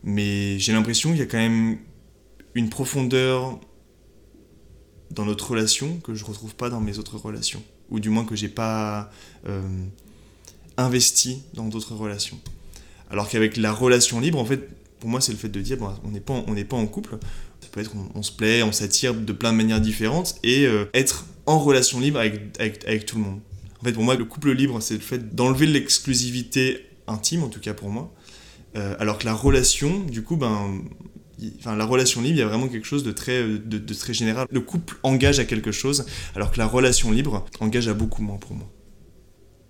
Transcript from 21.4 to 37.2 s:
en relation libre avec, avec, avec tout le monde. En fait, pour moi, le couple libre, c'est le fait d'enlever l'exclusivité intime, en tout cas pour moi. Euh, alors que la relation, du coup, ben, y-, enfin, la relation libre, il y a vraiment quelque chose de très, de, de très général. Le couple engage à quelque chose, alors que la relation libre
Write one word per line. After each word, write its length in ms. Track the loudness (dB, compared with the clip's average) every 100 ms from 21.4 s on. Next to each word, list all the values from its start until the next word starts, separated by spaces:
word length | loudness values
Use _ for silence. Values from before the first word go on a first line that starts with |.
| 2
en 120 | 4
relation 400 | 8 6 6 2
libre 200 | 0 2
avec, 220 | 0 -2 -10 -4
avec, 280 | -4 -4 -4
avec 200 | -4 -2
tout 100 | -4
le 80 |
monde. 160 | -4 -6 -12 -18 -18 -6
En 40 |
fait, 80 | -4
pour 120 | 0
moi, 100 | 2
le 100 | 2
couple 280 | 0 0 2
libre, 280 | 4 2 0
c'est 140 | -4
le 60 | -4
fait 340 | -4 -8 -6
d'enlever 320 | 0 2 6 6
l'exclusivité 1200 | 4 4 0 2 0 0 -4 -2 2 2 0 -10 -18 -8
intime, 360 | -4 -2 0
en 60 | -2
tout 120 | -6
cas 140 | -8
pour 140 | -8 -6
moi. 260 | -8 -10 -16 -20 -20 -20 -20 -14 -8
Euh, 180 | -6 -2
alors 200 | -2 -2
que 60 |
la 100 | -2
relation, 680 | 2 6 6 6 2 0 0
du 220 | -4 -6
coup, 140 | -4 -2
ben, 460 | 0 0 -2 -6 -8 -14 -20 -20 -20 -14
y-, 140 | -14 -12
enfin, 160 | -6
la 120 | -2 2
relation 340 | 4 4 2
libre, 160 | 2 2
il 40 |
y 20 |
a 40 | 2
vraiment 220 | 0 -2
quelque 180 | -4 -4
chose 160 | -2
de 100 | -2
très, 300 | -6 -2 0
de, 360 | 0 -2 -4 -6
de 160 | -6
très 180 | -8 -4
général. 340 | -2 0 0 -2
Le 100 | -2
couple 360 | -2 -6 -6 -2
engage 360 | 2 4 6 4
à 60 |
quelque 280 | 2 -2 -2
chose, 340 | -2 0 -2 -2 -10 -10
alors 160 | -2 0
que 80 | 2
la 80 | 4
relation 440 | 6 6 6 6
libre 360 | 4